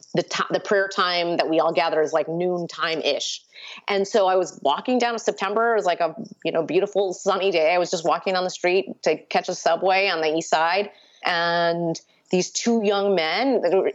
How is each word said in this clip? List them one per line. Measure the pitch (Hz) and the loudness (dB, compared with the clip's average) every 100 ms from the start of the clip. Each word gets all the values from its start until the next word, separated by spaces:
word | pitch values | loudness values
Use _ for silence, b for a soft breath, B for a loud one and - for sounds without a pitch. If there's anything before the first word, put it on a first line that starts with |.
| - | -6
the | - | -4
ti-, | - - 185 | -2 -4 -2
the | 185 | -4
prayer | - 202 196 | 0 0 0
time | 202 180 175 170 170 | -2 0 0 0 0
that | 143 | 0
we | 160 | 2
all | 160 | 2
gather | 165 165 156 | 2 2 2
is, | 151 | 2
like, | 156 156 | 0 -2
noontime-ish. | 170 180 175 165 - 165 160 143 - - - _ B B B B | -2 -2 -2 -6 -6 -4 -2 -2 -2 -4 -10 _ B B B B
And | 202 196 | -2 2
so | 226 185 | 2 4
I | 185 | 2
was | 165 - | 0 -2
walking | 139 160 254 247 | -2 -2 0 0
down | 233 | 0
in | 220 | -2
September. | - - 196 226 233 | -4 -2 -2 0 2
It | 220 | 2
was, | |
like, | 180 170 | 0 0
a, | 165 160 - - | -2 -4 -14 -8
you | 160 | -4
know, | 165 | -2
beautiful | 151 165 196 190 196 | 0 0 0 0 -2
sunny | 185 196 190 190 | -2 -2 0 2
day. | 170 156 | 2 2
I | 180 | 2
was | 170 | 0
just | 175 | -2
walking | 160 170 196 | 0 0 0
down | 185 | -2
the | 185 | -2
street | - 180 185 - - | -2 0 2 0 -2
to | 175 - | -2 -2
catch | - 190 185 | -2 -4 -2
a | |
subway | 175 170 170 185 190 196 | -2 0 0 2 2 2
on | 170 | 0
the | 156 | 0
east | 160 - | -2 0
side. | 160 165 185 202 - b b | 0 2 0 -4 -8 b b
And | - 175 170 170 170 170 170 160 - b b | -2 0 0 2 0 0 -2 -4 -10 b b
these | 185 175 | -2 0
two | - 240 233 | -2 0 2
young | 202 202 202 | 2 2 2
men, | 185 160 185 269 226 | 2 2 0 2 2
they | 175 185 | 4 2
were | 147 | 2